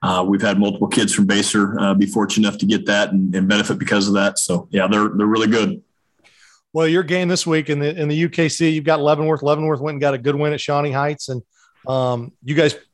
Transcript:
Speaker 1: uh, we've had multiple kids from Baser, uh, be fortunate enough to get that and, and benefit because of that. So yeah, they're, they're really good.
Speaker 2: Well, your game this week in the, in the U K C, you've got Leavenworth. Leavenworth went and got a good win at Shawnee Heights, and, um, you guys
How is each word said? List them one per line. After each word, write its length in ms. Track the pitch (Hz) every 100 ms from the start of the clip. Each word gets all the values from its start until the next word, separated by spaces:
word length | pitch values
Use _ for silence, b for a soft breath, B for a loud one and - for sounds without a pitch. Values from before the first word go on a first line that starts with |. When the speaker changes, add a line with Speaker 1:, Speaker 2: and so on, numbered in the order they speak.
Speaker 1:
uh, 200 | 92 90 92
we've 140 | 98
had 160 | 107 95
multiple 300 | 101 98 101
kids 260 | - 104
from 100 | -
Baser, 540 | 98 101 101 107 98 110
uh, 140 | 98
be 100 | 98
fortunate 420 | 98 110 101 - 104
enough 120 | -
to 80 | 98
get 180 | 104 -
that 260 | 101 101
and, 220 | 95 95
and 140 | 92 95
benefit 300 | 104 107 104
because 280 | - 104 101
of 80 |
that. 240 | 101 101 -
So 300 | - 87 -
yeah, 160 | 101 92
they're, 220 | 104 104
they're 180 | 101 104
really 200 | 110 110
good. 360 | 113 101 95 - _ _ _ b b b b _
Speaker 2:
Well, 120 | 156 160
your 180 | 170
game 240 | 160 180 175
this 180 | 180 165
week 240 | 156 147
in 80 | 143
the, 200 | 147 170
in 100 | 147
the 80 | 151
U 120 | 170
K 220 | 170 160
C, 180 | - 165
you've 160 | 156
got 160 | 147 156
Leavenworth. 420 | 147 151 156 151
Leavenworth 380 | 143 151 156 147
went 140 | 147
and 60 | 143
got 120 | 143
a 60 | 135
good 180 | 127 143
win 160 | 151
at 80 | 147
Shawnee 320 | - 143 147
Heights, 380 | 135 147 147 -
and, 120 | 127 - b b b 131
um, 440 | 131 127 120 117 -
you 100 | 123
guys 220 | 151 151 - -